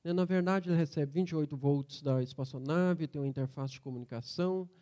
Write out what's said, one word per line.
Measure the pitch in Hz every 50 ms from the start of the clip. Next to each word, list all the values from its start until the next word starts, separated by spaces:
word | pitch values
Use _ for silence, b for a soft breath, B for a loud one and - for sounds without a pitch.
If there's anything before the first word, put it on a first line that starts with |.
| -
Né, | 170 175
na | 180 180
verdade, | 170 185 185 180 180 190 196 170 180
ele | 170 165
recebe | 165 143 - 156 143 139
vinte | 139 175 185 175
e | 165
oito | 156 151 143 151 135
volts | 135 143 143 143 135 - - - 143
da | 139 131 131
espaçonave, | 127 127 - - 135 131 - 131 131 139 156 175 180 180 180 165 165 135
tem | - 147
uma | 139 139
interface | 131 - 135 131 131 - 135 135 131
de | -
comunicação, | - 139 127 120 123 - 120 117 117 - - - 175 185 185 185 180 180 b b